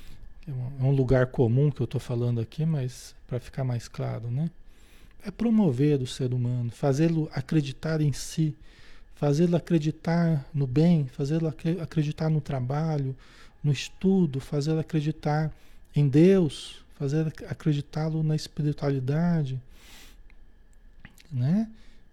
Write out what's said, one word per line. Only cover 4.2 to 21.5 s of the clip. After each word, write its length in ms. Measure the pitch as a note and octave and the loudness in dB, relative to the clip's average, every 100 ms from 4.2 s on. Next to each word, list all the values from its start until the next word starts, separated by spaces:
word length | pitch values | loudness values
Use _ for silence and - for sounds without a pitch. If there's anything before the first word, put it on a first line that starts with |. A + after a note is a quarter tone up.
| A#2 | -6
né? 220 | B2+ E3 - - - - - - - | -4 -4 -6 -20 -20 -20 -20 -20 -14
É 60 | G3+ | -14
promover 720 | - A3+ G#3+ F#3 A#2+ D3 C#3+ | -2 2 4 4 4 2 2
o 40 | B2+ | 0
ser 280 | - B2+ | -4 -2
humano, 380 | B2+ A#2+ B2 A#2+ | 0 0 -2 -4
fazê-lo 580 | - D3 C3+ E3 D#3+ D3+ | -2 0 2 2 2 -2
acreditar 680 | - - D#3+ C3+ B2+ D#3+ D#3+ | -6 0 0 0 -6 -4 0
em 120 | D3 | 0
si, 440 | B2+ - - D#3 - - - - - - | -2 -6 -2 -2 -2 -14 -20 -20 -20 -20
fazê-lo 400 | - D3 C#3+ F3 | -4 0 2 2
acreditar 880 | E3+ - E3+ D3+ - - E3+ E3+ D#3 C3+ | 2 2 0 0 -4 -2 2 2 0 -2
no 140 | C#3+ C#3 | -4 0
bem, 400 | B2+ E3+ E3 C3 | 4 4 4 2
fazê-lo 400 | - C#3 D#3+ D#3+ | -4 -2 0 -2
acre-, 340 | - E3+ F3+ | -4 -4 -4
acreditar 480 | D#3+ - D3+ - D#3+ | -2 -2 -2 -2 0
no 120 | D#3 | 0
trabalho, 760 | - C3+ B2 C#3+ D#3+ D3+ C3+ C3 - - - - | -2 -4 -2 -2 -2 -2 -4 -6 -14 -20 -20 -4
no 80 | D3 | -2
estudo, 720 | C3+ - - F#3+ F#3+ E3 C3 | -2 -4 -2 2 4 2 -2
fazê-lo 400 | - D3 D3 D#3+ | -4 -4 0 -2
acreditar 720 | D3 D#3 D3+ - D3+ D3+ D#3 - - - - | 0 -2 -2 -4 -2 0 -2 -6 -18 -20 -4
em 140 | D3 D3 | 2 4
Deus, 760 | C#3+ F3 G3 D3+ - - - - | 6 8 6 4 -2 -14 -18 -20
fazer 320 | - C#3+ D3+ D#3 | -8 -4 -2 -2
ac-, 180 | - | -6
acreditá-lo 800 | G#3+ C#3 D#3+ C#3+ - D#3 D#3 D#3+ | -10 -4 0 0 -2 -4 -4 -2
na 140 | D#3 D#3 | 0 -2
espiritualidade, 1200 | - - D3 C#3+ C#3+ C#3 B2+ D3+ F3 E3 C3+ C3 - - - - - - - - - - - - - - - - - | -4 -4 -2 -2 -2 0 0 0 2 0 0 -6 -10 -20 -20 -20 -20 -20 -20 -20 -20 -20 -20 -20 -20 -20 -20 -20 -10
né? 380 | C3+ C3 | -4 0